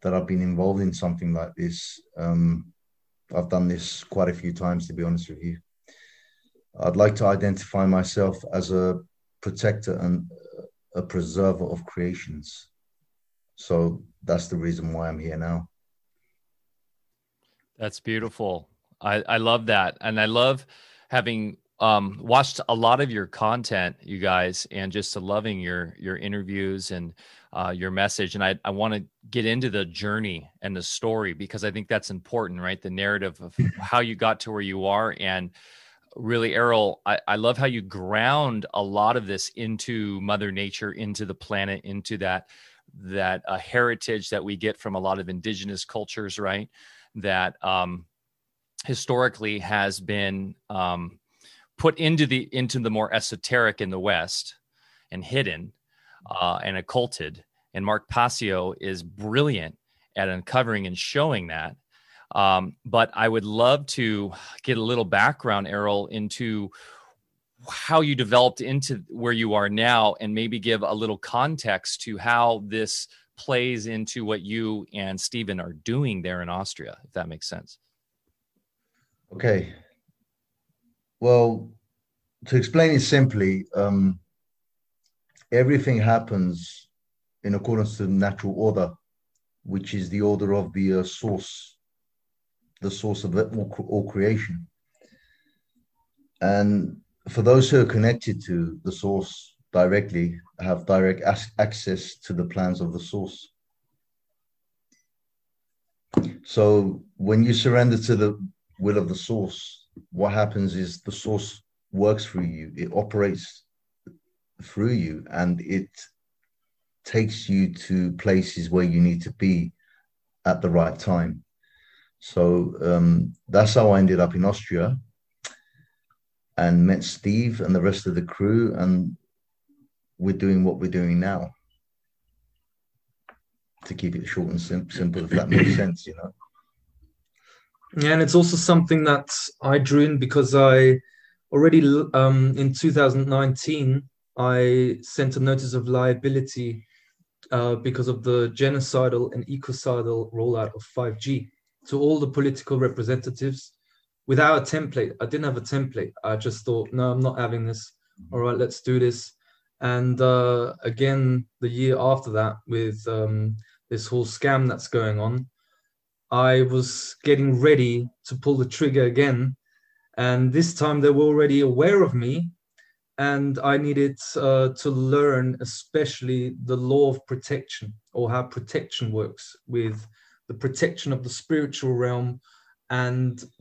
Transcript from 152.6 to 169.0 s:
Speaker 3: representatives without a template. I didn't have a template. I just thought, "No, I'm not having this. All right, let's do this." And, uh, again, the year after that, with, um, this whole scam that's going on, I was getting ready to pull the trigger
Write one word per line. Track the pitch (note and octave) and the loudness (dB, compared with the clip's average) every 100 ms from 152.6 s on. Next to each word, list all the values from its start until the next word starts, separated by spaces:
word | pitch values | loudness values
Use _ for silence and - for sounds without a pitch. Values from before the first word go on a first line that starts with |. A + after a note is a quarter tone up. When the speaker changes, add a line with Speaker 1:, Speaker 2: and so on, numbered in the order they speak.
| - C3 | -2 0
Speaker 3:
representatives | B2+ B2+ A2 B2+ B2+ - C3+ C3+ - _ _ _ _ _ - | 0 0 -2 -2 -4 -6 -6 -6 -14 _ _ _ _ _ 0
without | C3+ D3+ D3 | 4 6 4
a | C#3 D#3 | 2 -4
template. | C#3+ C3 G#2 - | -2 -2 -4 -4
I | A#2+ | -6
didn't | D3+ D3 | -2 -2
have | A#2+ | -4
a | |
template. | - C#3 C3 A2+ - - | -4 -4 -2 -6 -8 -6
I | A2 G#2+ | -4 -2
just | A#2 - B2 | -4 -4 -2
thought, | A#2 - | -2 -2
"No, | B2+ B2+ | -2 0
I'm | B2+ | 2
not | C3 B2+ | 0 -2
having | A#2 A#2 A2+ | -4 -4 -4
this. | A2 - _ _ - E2 | -8 -14 _ _ -20 -8
All | B2 | -2
right, | A#2+ A#2 | -2 0
let's | B2 - | -2 -2
do | B2+ B2+ | 0 2
this." | B2 A2 - _ _ _ _ _ | 2 0 -10 _ _ _ _ _
And, | B2 B2 B2+ B2+ | -2 0 0 2
uh, | B2+ B2 B2 A#2+ A#2+ - | 4 4 4 0 -2 -6
again, | A#2 A#2 C3+ C3+ B2+ B2+ - _ | -8 0 0 2 2 0 -4 _
the | A#2+ | -6
year | A#2+ C3 C3 | 0 0 2
after | C3 C3 A#2 | 2 2 0
that, | G#2+ A2 G#2+ - | -2 -2 -4 -6
with, | A#2 A2+ G#2+ A2+ | -4 -2 -4 -6
um, | A2 A2 G#2+ G#2+ A2 - _ _ | -2 -2 0 -2 -4 -12 _ _
this | A2+ - | -8 -4
whole | B2 A2+ | -2 -2
scam | - C#3+ C3+ B2+ | -2 2 2 2
that's | - - | -2 -2
going | A#2+ A2 G#2 | 0 0 0
on, | A2 B2+ C3 _ _ _ _ _ _ _ _ | -2 -4 -6 _ _ _ _ _ _ _ _
I | B2 C3 C3 | 2 6 6
was | B2+ B2+ B2+ - - - | 4 2 -2 -6 -12 -4
getting | C#3+ C#3 C#3 B2 | 2 4 4 4
ready | D3+ C#3 A#2+ A#2+ A#2+ - - | 6 6 4 0 -4 -12 -12
to | B2+ | -4
pull | C#3+ C3+ | 0 0
the | B2+ | 0
trigger | - D3 C3+ | 0 2 4